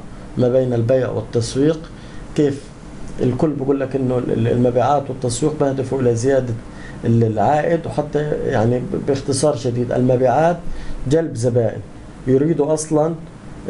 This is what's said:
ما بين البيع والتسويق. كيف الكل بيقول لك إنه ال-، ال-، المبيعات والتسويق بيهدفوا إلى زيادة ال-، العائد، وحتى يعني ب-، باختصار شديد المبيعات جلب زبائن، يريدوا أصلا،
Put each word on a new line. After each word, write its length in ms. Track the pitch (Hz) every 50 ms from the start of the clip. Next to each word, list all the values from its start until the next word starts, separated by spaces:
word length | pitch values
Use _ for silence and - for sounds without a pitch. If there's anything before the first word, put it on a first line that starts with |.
| - - - - - - - -
ما 100 | 123 123
بين 260 | 123 131 131 123 123
البيع 360 | 117 113 113 131 131 127 107
والتسويق. 680 | 107 107 107 - - 120 110 - - 127 139 151 160 156 - - - - - - - - - - -
كيف 280 | - 151 143 143 - - - - - - - - - - - - - -
الكل 280 | 127 120 123 - 160
بيقول 300 | 143 135 135 135 143 139
لك 160 | 139 120 -
إنه 220 | 135 135 123 127 123
ال-، 140 | 117 - -
ال-، 160 | - 113 120
المبيعات 600 | 120 120 123 123 117 123 120 127 143 143 - -
والتسويق 440 | 131 - - 127 117 - 151 151 147 -
بيهدفوا 400 | 147 139 135 135 127 113 135 135
إلى 140 | 131 120 117
زيادة 400 | 117 113 135 139 131 123 120 113 113 - - - - - - - - -
ال-، 200 | 117 117 117 117
العائد، 640 | 110 107 110 101 117 143 151 147 - 170 165 151
وحتى 440 | - - - 147 147 - 147 151 151 - - -
يعني 340 | - 135 117 107 117 123 123
ب-، 280 | 131 - - - -
باختصار 500 | - 139 139 - - 135 131 - 151 139
شديد 360 | 120 110 127 117 120 123 120 -
المبيعات 640 | 127 127 127 131 123 127 127 117 139 160 170 175 170 - - - - - - - - - 131
جلب 240 | 135 160 165 151 120
زبائن، 460 | 110 113 127 117 123 117 107 - - - - - - - - - - -
يريدوا 480 | 123 127 135 147 160 165 135 143 147 156
أصلا، 400 | 156 156 - 160 151 151 160 165 160 - - - - - - - - - -